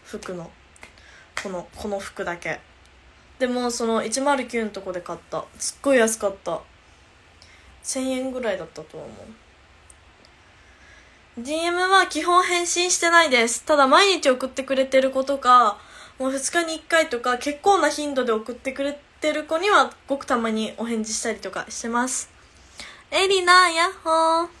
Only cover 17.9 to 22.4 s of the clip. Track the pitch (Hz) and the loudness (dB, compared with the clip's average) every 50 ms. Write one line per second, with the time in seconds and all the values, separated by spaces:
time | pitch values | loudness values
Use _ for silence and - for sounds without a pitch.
17.9 | 302 302 294 294 277 254 254 233 220 220 220 - 240 - - 269 262 277 277 285 | 0 -2 -6 -4 -2 -2 0 0 -2 -2 -2 -8 -12 -8 -8 -10 -6 -4 -4 -6
18.9 | 285 - _ _ _ _ - 302 302 302 302 - 320 330 359 415 403 320 269 240 | -6 -8 _ _ _ _ -4 -2 -2 -2 -4 -4 -4 -2 2 4 4 4 4 2
19.9 | - - _ - 277 277 - - 277 240 226 226 220 220 220 208 - - 226 233 | -2 -16 _ -6 -6 -6 -2 -2 -2 -2 0 -2 -2 -2 -4 -6 -6 -8 -6 -4
20.9 | 233 220 220 220 - - - 233 214 220 - 190 180 180 - - - - - 233 | -4 -4 -4 -4 -6 -6 -4 -6 -6 -6 -10 -10 -10 -10 -10 -10 -12 -10 -8 -4
21.9 | 233 240 247 262 262 - - - _ - | -2 -2 -2 -2 -4 -6 -8 -10 _ -20